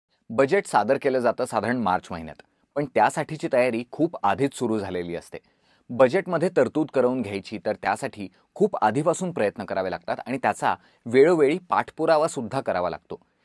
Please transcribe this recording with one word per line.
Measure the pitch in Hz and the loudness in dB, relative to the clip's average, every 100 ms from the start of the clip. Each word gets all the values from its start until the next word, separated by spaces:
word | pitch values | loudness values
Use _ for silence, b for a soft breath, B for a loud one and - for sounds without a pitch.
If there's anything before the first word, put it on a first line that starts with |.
| _ _ - | _ _ -8
बजेट | 113 135 190 196 | 0 2 2 0
सादर | 113 104 139 | 0 2 2
केलं | 143 131 | 2 2
जातं | 120 110 123 | 0 0 -2
साधारण | 113 101 123 | -2 -2 -2
मार्च | 104 92 - | 0 -2 -4
महिन्यात, | 87 80 73 - _ _ - | -12 -12 -16 -20 _ _ -8
पण | 143 | -4
त्यासाठीची | 123 110 165 151 156 165 | 2 2 2 -6 -6 -2
तयारी | 131 127 117 120 | 2 2 0 -6
खूप | - 165 - | -2 -2 0
आधीच | 101 98 135 | -2 0 -2
सुरू | - 120 110 | -2 -2 -2
झालेली | 95 90 87 85 | -4 -6 -6 -8
असते. | - - _ _ _ _ - | -10 -18 _ _ _ _ -6
बजेटमध्ये | 120 131 170 185 170 175 175 | 4 4 4 0 -2 0 2
तरतूद | 120 147 151 | 2 2 -2
करवून | 139 123 131 | 2 0 0
घ्यायची | 107 101 92 104 107 | -4 -6 -8 -8 -6
तर | |
त्यासाठी | 101 98 104 135 107 95 _ _ - | -4 -2 -2 -4 -10 -14 _ _ -2
खूप | 202 - | 0 2
आधीपासून | 107 110 156 160 180 | 0 0 0 -2 -2
प्रयत्न | 170 104 - 101 | -2 -2 -2 -6
करावे | 95 95 | -4 -4
लागतात | 87 - 113 - | -6 -8 -8 -6
आणि | 131 | -2
त्याचा | 110 101 135 92 _ _ - | -2 0 -2 -4 _ _ 0
वेळोवेळी | 120 147 175 139 175 180 | 6 6 6 4 2 -2
पाठपुरावा | 101 117 - 156 160 160 | -2 -2 -2 2 2 2
सुद्धा | - 113 135 | -2 -6 -6
करावा | - 92 90 | -4 -2 -2
लागतो. | 80 - - _ _ | -6 -12 -16 _ _